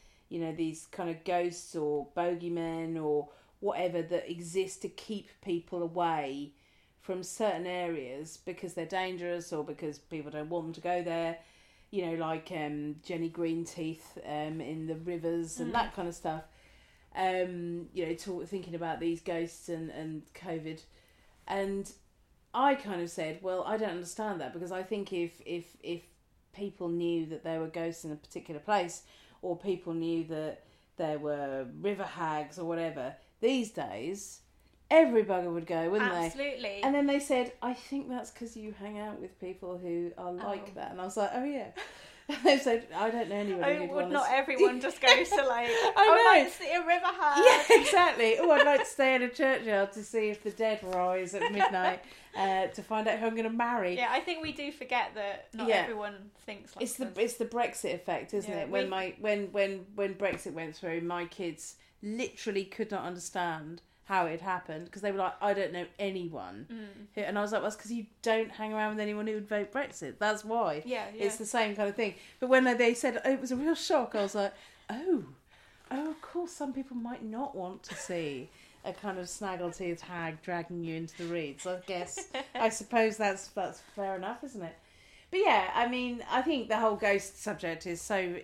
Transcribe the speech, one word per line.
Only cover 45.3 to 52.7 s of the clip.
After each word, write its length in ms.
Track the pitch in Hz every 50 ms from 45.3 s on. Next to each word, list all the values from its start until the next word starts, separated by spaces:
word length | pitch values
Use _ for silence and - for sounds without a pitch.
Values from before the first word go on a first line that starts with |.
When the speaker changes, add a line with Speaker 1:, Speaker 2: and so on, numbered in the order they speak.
| 403 349 269
Speaker 2:
like, 220 | 262 233 233 240 -
Speaker 1:
I 220 | - 466 - 440 440
Speaker 2:
"Oh, 160 | 415 415 440 440
I'd 40 | 440 466 440 381
Speaker 1:
know. 60 | 311 269
Speaker 2:
like 80 | - -
to 100 | - 359
see 120 | 277 330
a 60 | 359 330
river 200 | 330 349 359 349
hag"? 580 | 359 370 370 320 294 285 294 427 508 508 - 294 -
Speaker 1:
Yeah, 100 | 453 -
exactly. 580 | - 587 403 349 359 320 247 - 233 220 226 -
"Oh, 120 | 339 339
I'd 160 | 294 285 285
like 140 | 294 285 269
to 60 | -
stay 280 | - - - 269 262 262
in 80 | 254 247
a 80 | 240
churchyard 640 | 247 - 269 262 262 226 226 220 208 196 196 - -
to 120 | 214 208
see 240 | - - 226 214 214
if 140 | 208 208 -
the 80 | 214
dead 300 | 202 - 220 220 214 214 202
rise 520 | 185 185 180 180 185 185 185 185 175 190
at 160 | 196 453 480
midnight, 500 | 208 202 190 - 190 185 185 - 180 - - - - -
Speaker 2:
<laughs> 180 | - - -
Speaker 1:
uh, 300 | 196 190 190 190 190 190
to 160 | 185